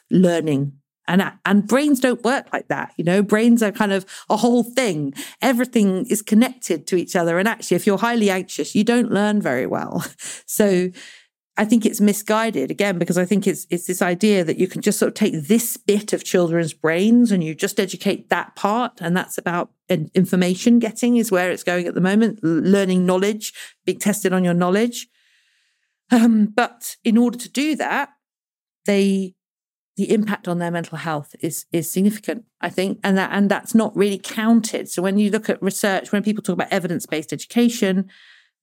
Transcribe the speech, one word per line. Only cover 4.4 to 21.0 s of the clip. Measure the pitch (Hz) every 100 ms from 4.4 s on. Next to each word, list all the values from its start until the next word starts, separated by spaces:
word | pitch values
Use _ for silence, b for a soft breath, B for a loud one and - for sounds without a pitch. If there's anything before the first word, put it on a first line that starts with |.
| 240 240
thing. | 233 262 247 156 143 - B B
Everything | 240 240 247 240 202 185 -
is | 202
connected | - 214 254 254 - 165 -
to | 180
each | - 185
other. | 170 170
And | 196
actually, | - - 180
if | 208
you're | 190
highly | 233 240 202
anxious, | 185 185 - 147 202
you |
don't | 214 240 233
learn | 196 208 208
very | 165 127 98
well. | 87 - - -
<laughs> | B B B -
So | - 208 180 185 180 B B B _ _ -
I | 214
think | 240 220
it's | -
misguided, | 208 202 - 220 226 220 135
again, | 156 202 175
because | 170 175
I | 180
think | 202 190
it's, | 147 -
it's | 175 -
this | 185
idea | 180 175 214 202
that | 160 -
you | 180
can | 165
just | 208 202
sort | 214
of | -
take | 214 165 143
this | 233 - -
bit | - 208 208
of | 170
children's | - 185 175 170 165
brains | - 156 165 214 240 233
and | 196
you | 160 156
just | 196 -
educate | 190 185 202 - -
that | 180 - -
part. | 202 226 247 -
And | 170 175
that's | - -
about | 180 175 - _ _
in-, | 180 151
information | 190 185 185 180 185 247 240
getting | 233 220